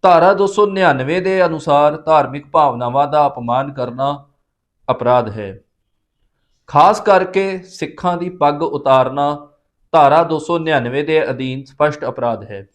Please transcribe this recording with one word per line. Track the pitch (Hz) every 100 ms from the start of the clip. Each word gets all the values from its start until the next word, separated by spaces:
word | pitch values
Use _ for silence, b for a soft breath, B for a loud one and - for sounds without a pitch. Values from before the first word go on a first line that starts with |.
ਧਾਰਾ | 190 170 180
ਦੋ | 190 196
ਸੌ | 196 208
ਨਿਆਨਵੇਂ | 190 185 135 131 175
ਦੇ | 185 190 175
ਅਨੁਸਾਰ | 160 160 143 147 156
ਧਾਰਮਿਕ | - 156 139 139 147
ਭਾਵਨਾਵਾਂ | 165 147 120 123 131 143
ਦਾ | 151 143
ਅਪਮਾਨ | 139 117 123 143
ਕਰਨਾ | 139 - 120 139 143 _ _ _ _ _ _ -
ਅਪਰਾਧ | 123 120 123 113
ਹੈ। | 104 101 95 _ _ _ _ _ _ _ _ _ _ _
ਖਾਸ | 143 170 208
ਕਰਕੇ | - 190 185 190 190 185
ਸਿੱਖਾਂ | 180 - 151 - 180 175
ਦੀ | 180
ਪੱਗ | 180 147 147
ਉਤਾਰਨਾ | 156 143 139 131 127 139 143 147 - _ _ _ _
ਧਾਰਾ | 165 143 151
ਦੋ | 165 156
ਸੌ | 151 170
ਨਿਆਨਵੇਂ | 160 151 120 135
ਦੇ | 147 156 120
ਅਧੀਨ | 127 131 131
ਸਪਸ਼ਟ | 135 _ 147 147
ਅਪਰਾਧ | 127 123 120 110
ਹੈ। | 101 101 98